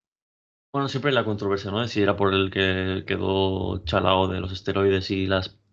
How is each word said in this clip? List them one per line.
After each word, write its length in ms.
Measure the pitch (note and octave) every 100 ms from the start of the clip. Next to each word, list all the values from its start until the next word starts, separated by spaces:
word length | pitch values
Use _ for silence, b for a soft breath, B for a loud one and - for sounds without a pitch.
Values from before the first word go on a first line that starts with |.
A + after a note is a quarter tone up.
| _ _ _ _ _ _ _
Bueno, 160 | C#3 C3+
siempre 220 | C3 C#3+
la 120 | B2+
controversia, 460 | G#2+ G#2+ G2+ G2 G2+
¿no? 100 | G2+
De 80 | A#2+
si 140 | G#2
era 140 | G2+ G2+
por 180 | G2
el 160 | F#2+ F#2+
que 540 | G2 F#2+ F#2 F#2+ F#2+ F#2+
quedó 760 | F#2+ F#2+ F#2+ F#2+ F#2+ F#2+ F#2+
chalao 440 | - G2+ F#2 F#2+ F#2+
de 120 | F#2
los 120 | F#2
esteroides 580 | F#2 - F#2+ G2 F#2+ F#2+
y 160 | F#2+ F#2+
las, 320 | F#2+ F#2+ - _